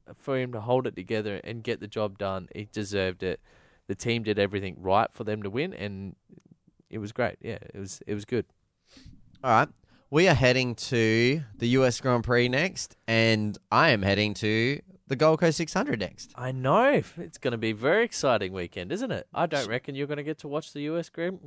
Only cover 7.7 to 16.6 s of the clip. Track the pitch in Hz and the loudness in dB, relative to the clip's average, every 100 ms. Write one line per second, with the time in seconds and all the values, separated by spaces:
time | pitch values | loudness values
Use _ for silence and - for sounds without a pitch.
7.7 | - 98 - - 104 104 120 - _ _ | -14 -12 -12 -8 -8 -4 -4 -4 _ _
8.7 | _ _ - - - - - 131 113 147 | _ _ -20 -20 -20 -20 -6 2 4 4
9.7 | _ _ _ _ 147 185 135 127 127 123 | _ _ _ _ 4 6 6 4 4 0
10.7 | 117 - 123 110 113 120 156 123 101 120 | -4 -2 2 4 4 4 2 -4 -4 2
11.7 | 131 131 - 131 120 117 120 123 131 185 | 4 4 2 0 0 2 2 2 0 -2
12.7 | - - _ - 113 113 107 107 98 _ | -4 -12 _ 0 4 4 4 0 -6 _
13.7 | 117 160 110 98 98 107 101 107 110 120 | 4 6 6 4 4 2 0 0 2 0
14.7 | 143 - - - 131 156 160 165 151 160 | -2 -10 -20 -8 2 4 4 2 2 -2
15.7 | 185 285 117 92 - - - 127 131 | -2 -2 -4 -6 -8 -18 -10 -8 -4